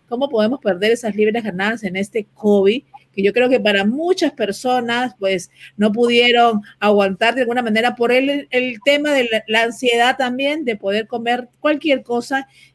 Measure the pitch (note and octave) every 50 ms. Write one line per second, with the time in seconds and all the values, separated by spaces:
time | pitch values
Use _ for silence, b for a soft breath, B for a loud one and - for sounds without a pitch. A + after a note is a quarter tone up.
0 | B - A#3+ B3 C#4 C#4+ C#4+ A3 G#3+ A3 C4+ - - G#3+ F#3 F3+ G3+ A3 A#3 A#3+
1 | - G#3+ G3 G#3 G#3+ A3 G#3+ A#3 G#3+ G#3+ F3 F3+ F#3+ G#3+ A#3 A#3 G#3+ F#3 F3+ F#3+
2 | G3 - - A3+ G3+ - _ - - G#3 G3+ G3+ F#3+ G3 A3+ C4 - B B B
3 | B B _ G3+ F#3+ G3+ G3+ A#3+ B3 B3 C4 A#3 G3 G#3 G3+ G3 G3 G#3+ B3 C#4+
4 | E4 F4 F#4 F#4 F4 C#4+ - - A3 G3+ G3 - - B3+ B3+ B3+ A#3+ A#3 A#3 A#3+
5 | B3+ B3 - - G3 F#3+ F#3+ F3+ F3+ - B B B B B B G3+ G#3+ G3+ A#3
6 | A#3+ A#3+ A#3+ A#3 A#3+ A#3+ A#3+ A#3+ A#3 A#3 A3 G#3 G#3 B B B G#3 G#3 G#3 G3+
7 | G3+ G3 F#3+ - A3 A3+ A#3+ C4+ B3+ A3+ A#3+ B3+ A#3+ A3+ G#3+ A3 A#3 B3 A3 A#3+
8 | A#3 A#3+ B3 B3+ C4+ C#4 C#4+ C#4+ - - B3+ B3 B3 B3+ A#3+ G#3+ - C#4 C#4+ D4
9 | D4 D4+ C#4+ C4+ A#3+ A#3 A3 G#3+ - - A3 A3+ A#3 A#3 A3 - C4 B3 A#3 A#3
10 | A#3 B3+ C4+ C4 C4 B3 B3 B3+ C#4 C#4+ D4 D#4+ D4 B3 A3 G#3 - G3 G3+ A3
11 | A3 G#3+ B3 A#3 A#3 A#3 A#3+ B3 B3 - _ _ - D4+ D4+ C#4+ - D#4 C4+ B3+
12 | - - A#3+ A#3+ A#3+ - C4+ C4+ C#4+ - b b b b b